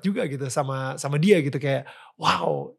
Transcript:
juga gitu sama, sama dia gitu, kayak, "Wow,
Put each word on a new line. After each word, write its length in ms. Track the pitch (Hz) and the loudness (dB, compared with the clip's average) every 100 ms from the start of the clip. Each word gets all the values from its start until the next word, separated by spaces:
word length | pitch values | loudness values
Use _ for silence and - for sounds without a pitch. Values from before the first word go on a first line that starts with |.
juga 240 | 190 202 185 | -4 -2 -4
gitu 160 | 135 135 | -4 -4
sama, 520 | 151 139 135 131 135 | -2 -2 -4 -6 -6
sama 160 | 139 151 | -2 2
dia 240 | 185 185 | 6 6
gitu, 160 | 139 131 | 4 -2
kayak, 320 | 143 135 - - - | -2 -2 -4 -18 -20
"Wow, 640 | - 160 - - 143 - | -4 0 2 2 -2 -4